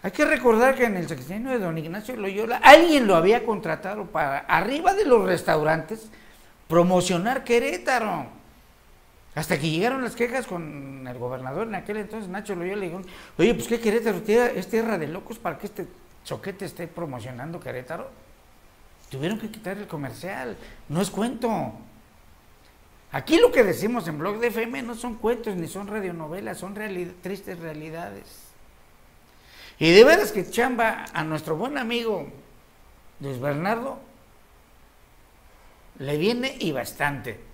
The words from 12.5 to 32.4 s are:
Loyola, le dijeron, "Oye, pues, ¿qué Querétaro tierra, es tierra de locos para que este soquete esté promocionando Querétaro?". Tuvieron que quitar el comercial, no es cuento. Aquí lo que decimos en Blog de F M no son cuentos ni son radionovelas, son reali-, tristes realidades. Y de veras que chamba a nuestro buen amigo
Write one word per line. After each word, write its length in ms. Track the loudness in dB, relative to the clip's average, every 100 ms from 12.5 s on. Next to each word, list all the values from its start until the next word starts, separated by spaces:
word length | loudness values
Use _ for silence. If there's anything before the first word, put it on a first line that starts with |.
| -6
Loyola, 220 | -4 -4
le 80 | -6
dijeron, 180 | -8 -12 -16 -14 2
"Oye, 160 | 2
pues, 140 | 2 -2
¿qué 120 | 0
Querétaro 440 | 2 2 0 -2
tierra, 280 | 2 4 4 -2
es 120 | -2
tierra 300 | -2 0 -2
de 100 | -4
locos 300 | -8 -12 -8
para 220 | -8 -6
que 80 | -10
este 180 | -10 -12 -14 -20 -20
soquete 420 | -12 -10 -10 -10 -12
esté 220 | -10 -12
promocionando 720 | -8 -8 -8 -12 -12 -10 -10
Querétaro?". 500 | -10 -10 -10 -12 -12 -16 -20 -20 -20 -20 -20 _ -20 -20 -14
Tuvieron 260 | -6 -4 -4
que 140 | -8
quitar 260 | -10 -10 -10
el 80 | -10
comercial, 720 | -8 -10 -10 -10 -8 -10 -10 -16 -20 -4
no 100 | -2
es 120 | -2
cuento. 640 | -2 -4 -2 -2 -2 -4 -10 -20 -20 -20 -20 -20 -20 -20 -20 -20 _ -20 -20 -8
Aquí 260 | -8 2 6
lo 140 | 6
que 120 | 6
decimos 440 | 4 2 -2 -2 -4
en 100 | -4
Blog 220 | -4 -2
de 80 | -2
F 160 | -2
M 180 | -4 -6
no 140 | -8 -8
son 180 | -10
cuentos 420 | -2 -2 -2 -4 -6
ni 120 | -6
son 180 | -8 -8
radionovelas, 720 | -6 -6 -8 -10 -8 -10 -10
son 160 | -10 -10
reali-, 380 | -8 -8 -8 -10
tristes 380 | -10 -10 -10 -12
realidades. 880 | -10 -12 -12 -10 -12 -14 -18 -20 -20 -20 -20 _ -20 _ -20 _ -20 -20 -20 -20 -20 0
Y 100 | 8
de 120 | 10
veras 280 | 10 10 4
que 160 | -2 -4
chamba 580 | 0 0 2 0 -2 -6
a 120 | -6
nuestro 320 | -4 -4 -4 -4
buen 200 | -4 -4
amigo 520 | -2 -2 -2 -4 -6 -16